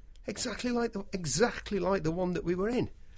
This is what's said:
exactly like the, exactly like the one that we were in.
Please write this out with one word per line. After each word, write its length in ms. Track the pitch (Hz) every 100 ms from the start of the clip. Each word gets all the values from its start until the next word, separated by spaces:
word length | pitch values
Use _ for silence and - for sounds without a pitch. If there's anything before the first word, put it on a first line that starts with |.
| - - -
exactly 440 | 208 240 196 247
like 220 | 240 233
the, 120 | 196 -
exactly 680 | 190 160 147 240 - - 202
like 240 | 180 196
the 80 | 156
one 220 | 175 180
that 120 | 180
we 100 | 165
were 140 | 180 208
in. 200 | 247 - - -